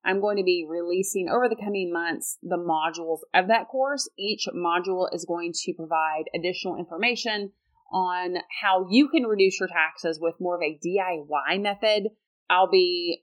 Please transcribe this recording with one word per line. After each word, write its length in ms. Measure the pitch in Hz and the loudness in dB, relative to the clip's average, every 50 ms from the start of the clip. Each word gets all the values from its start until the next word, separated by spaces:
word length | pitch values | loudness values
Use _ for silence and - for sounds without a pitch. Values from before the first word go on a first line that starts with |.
| - | -2
I'm 160 | 185 190 196 | 0 2 2
going 180 | 196 208 208 202 | 2 2 2 2
to 40 | 190 | 2
be 240 | 185 180 175 165 151 | 2 2 2 0 -4
releasing 600 | 160 175 170 175 175 185 190 - - 196 185 - | -4 -4 -2 -2 0 0 0 0 -2 -2 -2 0
over 200 | - 240 247 240 | 2 2 2 2
the 140 | 220 - 202 | 0 -2 -4
coming 300 | 208 202 196 185 175 170 | -4 -2 -2 -2 -2 -2
months 460 | 170 170 170 160 - - - - - - | -2 -2 -2 -4 -4 -6 -8 -10 -10 -6
the 140 | 170 180 | -4 -4
modules 600 | 175 175 170 160 156 156 165 160 170 165 165 165 156 - - - | -2 0 0 0 0 0 0 -2 -4 -4 -4 -4 -4 -4 0 2
of 140 | 185 185 | 2 4
that 220 | 185 226 226 185 - | 4 2 2 0 -2
course. 400 | - 262 262 277 285 269 - - - - | -2 -2 -2 -2 -2 -4 -6 -8 -8 -6
Each 300 | - 208 214 - - 196 - | -6 -4 -4 -4 -6 -6 -6
module 540 | 180 175 170 170 175 180 190 185 180 185 - - | -4 -2 0 0 0 0 -2 -2 -2 -2 -2 -2
is 120 | 175 170 | -4 -6
going 280 | 175 170 170 170 170 170 | -6 -6 -4 -6 -6 -6
to 200 | - - - 175 | -6 -6 -6 -8
provide 500 | - 165 156 165 160 160 156 156 156 160 - - | -8 -6 -4 -2 0 0 0 -2 -4 -6 -6 -6
additional 440 | 170 165 175 180 180 - 185 170 - | -4 -2 -4 -4 -4 -4 -6 -6 -6
information 720 | 175 160 170 165 214 240 240 226 - 233 214 208 202 196 - _ _ _ _ _ _ _ - | -8 -8 -6 -2 -2 -2 -2 -2 -2 -4 -4 -4 -6 -8 -12 _ _ _ _ _ _ _ -2
on 460 | 185 185 180 180 180 180 180 180 180 - - - - | -2 0 0 -2 -2 -4 -4 -4 -4 -6 -8 -8 -2
how 260 | - 202 190 185 190 180 | 2 2 4 4 4 4
you 180 | 196 247 294 285 | 6 6 6 6
can 140 | - 320 247 | 4 2 2
reduce 360 | 220 214 202 190 190 185 - | 2 4 4 4 4 4 2
your 80 | 196 180 | -2 -2
taxes 500 | 175 170 156 160 - - - 170 165 151 | 0 2 0 0 0 -4 -4 -4 -2 -2
with 140 | 165 165 165 - | -2 -2 -2 -2
more 160 | 185 180 175 | -2 -2 -2
of 60 | 170 170 | 0 -2
a 140 | 151 156 147 - | -2 -4 -4 -4
D 180 | 175 185 202 | -2 0 0
I 180 | 185 185 175 156 | 0 0 -2 -4
Y 380 | 147 147 147 147 135 143 170 196 | -4 -4 -2 -2 0 0 0 0
method. 500 | 202 202 202 202 226 214 214 214 196 214 - _ _ _ _ _ _ - | 0 -2 -2 0 2 2 2 2 0 -2 -6 _ _ _ _ _ _ 2
I'll 200 | 175 180 190 180 | 4 4 6 6
be 520 | 185 190 180 180 180 175 175 170 165 - | 6 6 6 4 2 0 -2 -4 -4 -6